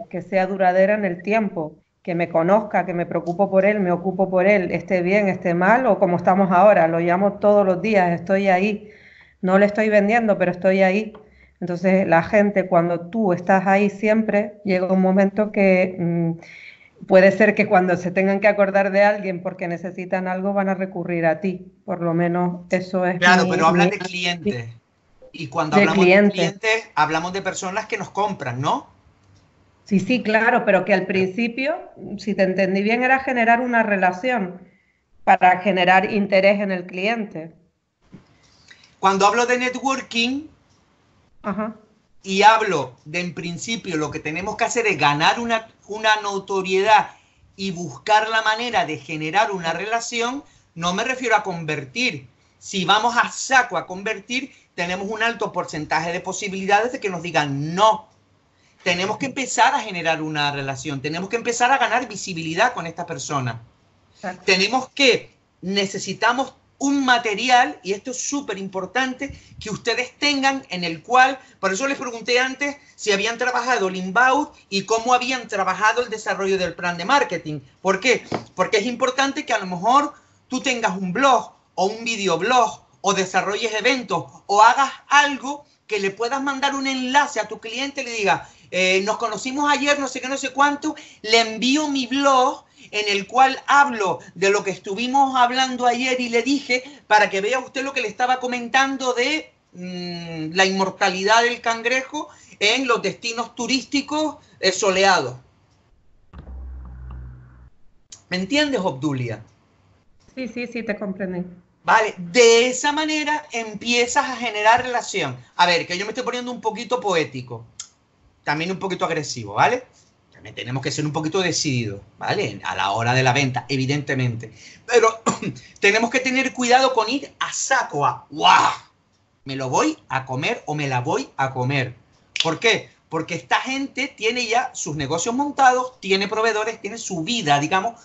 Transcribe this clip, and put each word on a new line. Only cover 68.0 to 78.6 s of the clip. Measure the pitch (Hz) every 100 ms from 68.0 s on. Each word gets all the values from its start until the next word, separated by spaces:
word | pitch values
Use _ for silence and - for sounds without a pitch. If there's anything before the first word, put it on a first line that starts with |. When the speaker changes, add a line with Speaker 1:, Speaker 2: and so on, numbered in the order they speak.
| -
Speaker 2:
es | 247
súper | - 285 - 190
importante, | 190 190 180 254 262 254 277 - - -
que | 214
ustedes | 190 - 226 247 -
tengan | 294 277 269 269 -
en | 180
el | 175 160
cual, | - 254 262 277 - -
por | 190
eso | 190 277
les | 277
pregunté | 254 233 226 247
antes | 262 262 285 - _ -
si | 220
habían | 196 214 233
trabajado | 247 247 240 240 190
el | 185
inbound | 185 190 254 277 294 - -
y | 196
cómo | 190 226 233 247
habían | 247 262 -
trabajado | 202 185 180 220 233
el | 247
desarrollo | 180 208 185 196 190
del | 175 165
plan | 175 170
de | 185
marketing. | 277 247 165 160 151 - _
¿Por | 185 190
qué? | 254 214 - - -
Porque | -